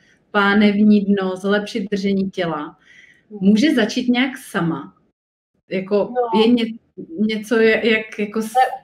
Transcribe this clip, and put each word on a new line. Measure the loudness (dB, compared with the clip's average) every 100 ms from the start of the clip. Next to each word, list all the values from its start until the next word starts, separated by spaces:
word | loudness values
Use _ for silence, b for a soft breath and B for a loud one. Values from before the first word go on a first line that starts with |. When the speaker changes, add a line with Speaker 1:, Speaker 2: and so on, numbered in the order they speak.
| b b _
Speaker 1:
pánevní | 0 2 4 4 4 4 4 2
dno, | 0 -2 -4
zlepšit | -2 -2 -2 -6 -6
držení | -4 -2 -2 -4
těla. | -4 -4 -4 -8 -16 b b b b b
Speaker 2:
Mhm. | -2 2
Speaker 1:
Může | 4 4 2
začít | 0 -2 -2
nějak | 0 -2 -4
sama? | -8 -4 -2 -4 -10 _ _ _ _ _ _ _ -8
Jako | -8 -2 -2
Speaker 2:
No. | -2 -2 0 2
Speaker 1:
je | 4
ně-, | 2 0 -8 _ -18 -14 -6 -4
něco, | -4 -2 2
je-, | 4 2 2
jak | -2 -2 -8
jako | -8 -6
s- | -2
Speaker 2:
To | 0
je | 0 -2